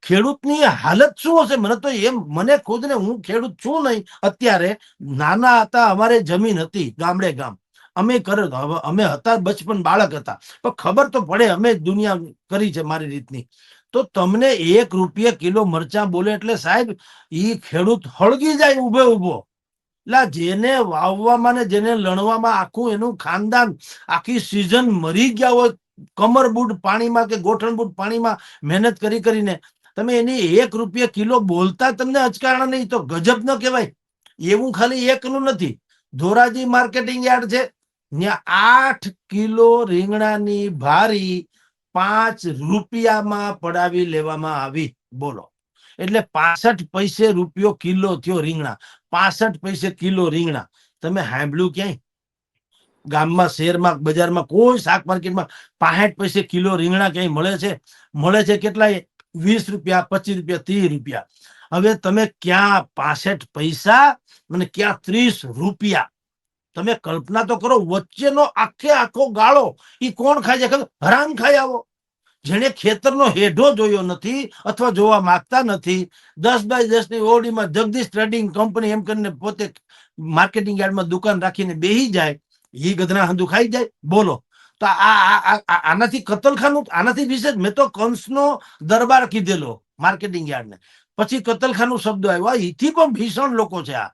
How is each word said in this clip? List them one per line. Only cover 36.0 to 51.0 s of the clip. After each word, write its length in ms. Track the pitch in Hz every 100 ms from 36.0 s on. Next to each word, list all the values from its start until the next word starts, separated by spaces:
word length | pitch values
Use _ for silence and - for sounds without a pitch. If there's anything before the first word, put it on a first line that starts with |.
| _
ધોરાજી 500 | 131 170 214 240 233
માર્કેટિંગ 600 | 262 247 247 247 240 254 254
યાર્ડ 240 | 247 240
છે, 220 | 240 254 _ _ _ _
ન્યા 300 | 143 190 - -
આઠ 600 | 180 214 247 269 262 202 - _
કિલો 560 | 196 220 220 233 233
રીંગણાની 840 | 226 175 196 214 214 208 208 208 202
ભારી 800 | 160 135 156 220 208 190 180 170 _ _ _ _
પાંચ 540 | 180 190 214 226 226 175
રૂપિયામાં 1120 | 135 151 208 - 233 226 220 208 202 202 190
પડાવી 480 | 170 175 180 175 175
લેવામાં 560 | 156 156 156 156 151
આવી. 340 | 135 143 156 _ _
બોલો, 400 | 127 143 113 - _ _ _ _ -
એટલે 220 | 185 214
પાસઠ 640 | 196 160 165 170 233 208 180
પૈસે 400 | 185 202 - 220
રૂપિયો 420 | 185 180 185 208
કિલો 420 | - 175 185 190 175
થયો 240 | 165 180
રીંગણા, 380 | 151 160 143 107 - _ _
પાસઠ 480 | 175 190 - 220 165
પૈસે 320 | 190 190 185
કિલો 380 | 185 180 185 175
રીંગણા. 400 | 156 170 139 - _ _ _